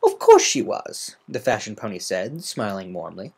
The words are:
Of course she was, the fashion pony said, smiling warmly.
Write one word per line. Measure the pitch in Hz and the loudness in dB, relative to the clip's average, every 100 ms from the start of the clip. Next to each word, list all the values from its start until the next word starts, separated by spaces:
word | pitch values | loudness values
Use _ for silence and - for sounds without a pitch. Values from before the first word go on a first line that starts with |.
Of | 453 - | 2 2
course | - 427 | 8 8
she | - 143 | 8 -2
was, | - 98 - - - - - | -4 -6 -8 -12 -14 -16 -12
the | 123 | -6
fashion | 113 113 - 104 | -2 -2 -4 -10
pony | 110 92 | -10 -10
said, | - 92 98 156 | -6 -6 -6 -10
smiling | 175 - 110 98 92 | -12 -6 -6 -6 -10
warmly. | 90 82 87 110 | -12 -12 -12 -16